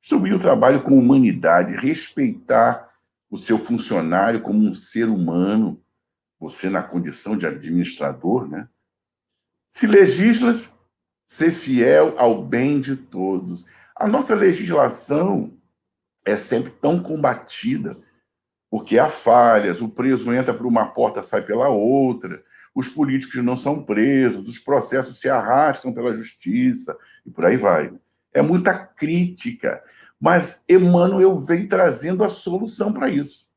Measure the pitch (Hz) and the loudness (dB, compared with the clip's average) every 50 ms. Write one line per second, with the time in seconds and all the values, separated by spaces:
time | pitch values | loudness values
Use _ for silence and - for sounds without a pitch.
0 | _ - 302 285 185 185 202 185 - - 139 110 113 127 139 139 - - 139 135 | _ 0 0 0 0 0 -2 0 2 2 2 4 4 4 4 2 2 4 4 6
1 | 120 120 135 135 127 110 87 87 87 80 82 87 92 104 90 85 - 135 156 156 | 6 6 6 6 6 4 2 2 2 2 4 4 2 0 -4 -6 -4 -4 -4 -4
2 | - - - - 139 120 - - - - 120 117 117 120 - - - _ _ _ | -8 -14 -6 -4 -2 -2 -4 -6 -4 -2 2 2 2 2 0 -4 -10 _ _ _
3 | _ _ _ _ _ _ 104 95 - - 113 110 - - 120 113 - - 110 90 | _ _ _ _ _ _ -16 -14 -4 -2 -2 -2 -2 -4 -6 -6 -4 -4 -4 -2
4 | 80 82 85 92 98 110 117 113 113 - 101 107 107 101 87 - - - - 110 | -2 0 0 0 0 0 0 -2 -4 -2 0 2 2 2 0 -6 -14 -10 -6 -4
5 | 117 113 110 95 87 82 85 87 92 98 104 110 113 92 73 - _ _ _ _ | -2 -2 -2 -2 -2 -2 0 0 0 0 0 0 -2 -2 -4 -10 _ _ _ _
6 | _ _ _ _ _ _ _ _ 80 78 - - - 95 98 90 - - - 87 | _ _ _ _ _ _ _ _ -16 -16 -14 -10 -8 -4 -4 -4 -6 -4 -8 -8
7 | 87 80 73 - - - 110 95 87 78 69 71 73 76 82 87 87 85 - - | -8 -8 -10 -14 -10 -8 -6 -6 -6 -6 -8 -10 -10 -6 -4 -4 -4 -4 -6 -8
8 | 73 71 69 64 - 85 107 127 - 73 73 87 113 120 _ _ _ _ _ _ | -8 -8 -8 -6 -4 -2 -2 -2 -4 -6 -12 -14 -16 -18 _ _ _ _ _ _
9 | _ _ _ _ _ _ _ _ _ _ _ _ _ _ _ - - 214 208 202 | _ _ _ _ _ _ _ _ _ _ _ _ _ _ _ -2 0 6 8 8
10 | 190 - - 170 190 226 233 220 247 233 233 226 - - _ _ _ _ _ _ | 8 6 4 2 2 2 2 4 2 0 0 -2 -6 -16 _ _ _ _ _ _
11 | _ _ _ _ _ _ - - 156 165 165 170 - 131 131 123 117 120 147 151 | _ _ _ _ _ _ -6 0 0 0 0 -2 -6 -2 0 2 4 6 6 6
12 | 156 156 156 - 123 120 113 101 - - - 117 127 139 147 143 135 135 135 131 | 4 4 2 2 2 2 2 0 -4 -4 -2 -2 0 0 0 -2 -2 -4 -8 -8
13 | - _ - 92 92 95 95 92 92 90 87 - - _ _ _ _ _ _ - | -10 _ -10 -6 -4 -4 -4 -4 -6 -8 -12 -14 -16 _ _ _ _ _ _ -4
14 | - 214 214 285 277 - 226 202 196 190 175 - 208 175 170 151 135 120 - - | -2 0 0 0 0 0 0 2 4 2 2 2 -4 -2 2 2 2 2 0 -6
15 | - - 143 151 170 196 196 - - - - _ _ _ _ _ _ _ _ _ | -8 -4 -2 -2 0 0 -2 -4 -4 -8 -12 _ _ _ _ _ _ _ _ _
16 | _ _ _ _ _ - 104 - - - 123 117 123 - - _ - 143 165 175 | _ _ _ _ _ -4 -4 -4 -2 -4 -4 -4 -4 -6 -12 _ -2 -2 0 0
17 | 170 - 156 151 147 131 120 - - _ - - - 117 135 - - - - - | -2 -6 -6 -2 -2 -2 -2 -2 -10 _ -20 -8 -6 -6 -4 -4 -6 -10 -12 -14
18 | _ _ _ _ _ _ _ _ _ _ _ _ _ _ - 107 - - - 117 | _ _ _ _ _ _ _ _ _ _ _ _ _ _ -8 -8 -6 0 2 2
19 | 143 156 - - - 117 113 123 120 117 113 107 98 98 87 87 120 107 110 - | 2 2 -2 -4 2 4 6 6 6 6 6 4 2 0 -4 -4 -6 -10 -6 -4
20 | 123 131 131 123 - 123 117 127 127 123 117 117 120 123 117 117 104 - - - | -2 0 0 0 -2 -2 -2 -2 -2 -2 -4 -4 -2 -2 0 0 0 -2 -2 -2
21 | 123 - - 101 95 - - 101 - - 104 113 123 143 127 104 104 117 135 139 | -2 -2 -2 -6 -10 -4 -6 -6 -4 -2 -4 -2 0 0 0 0 0 2 2 2
22 | 135 127 117 - - 92 85 76 _ _ _ _ _ _ _ 131 131 131 - 151 | 2 0 -2 -4 -8 -14 -14 -16 _ _ _ _ _ _ _ -8 -8 -8 -4 -4
23 | 151 139 131 135 131 - - 127 120 120 127 123 - 139 147 147 - - 110 104 | -2 -2 -2 -4 -4 -6 -8 -4 -4 -2 -4 -4 -4 -6 -6 -6 -6 -4 -2 0
24 | 110 135 139 135 131 120 110 98 98 113 117 - _ - 143 135 - - 127 135 | 2 2 2 2 2 2 0 -2 -10 -14 -16 -16 _ -2 -2 -2 -2 -2 -4 -4
25 | 131 131 - - - 135 135 123 101 104 123 135 151 151 135 - - 127 120 120 | -4 -4 -10 -8 -4 -2 -2 -2 0 0 2 2 2 2 0 -4 -8 -10 -8 -6
26 | 117 123 110 110 113 - _ _ _ 131 113 120 127 127 120 - - - - - | -6 -6 -6 -6 -10 -16 _ _ _ -4 -2 0 0 0 -2 -2 -8 -12 -14 -14
27 | _ _ _ _ _ - - - - - 202 127 - - 87 78 73 - - - | _ _ _ _ _ -20 -10 0 0 2 2 2 2 2 2 2 0 -4 -10 -18
28 | _ _ _ _ _ _ _ - 143 151 170 180 180 196 180 - - - _ _ | _ _ _ _ _ _ _ 0 0 2 2 2 2 0 -2 -2 -6 -16 _ _
29 | 151 151 165 175 180 180 180 - - 120 - - - - - - _ _ _ _ | -6 -2 0 0 -2 -2 -4 -10 -12 -12 -12 -6 -6 -6 -6 -6 _ _ _ _
30 | _ _ _ _ - 156 175 175 147 - - _ _ _ 175 185 180 175 180 175 | _ _ _ _ 0 2 2 2 2 -2 -10 _ _ _ 4 6 6 6 4 4
31 | 175 185 196 190 185 190 190 160 135 143 170 175 202 196 202 190 185 170 131 117 | 4 2 4 4 4 4 4 2 0 0 0 -2 0 -2 0 2 2 2 0 -2
32 | - 160 185 185 214 196 - - - 190 175 190 226 220 - - 208 208 214 131 | -6 -6 -2 -2 -2 -2 -2 -8 -10 -6 -6 -6 -6 -8 -8 -6 -6 -6 -4 -4
33 | 135 135 139 143 143 143 _ _ _ _ _ | -4 -4 -4 -4 -6 -6 _ _ _ _ _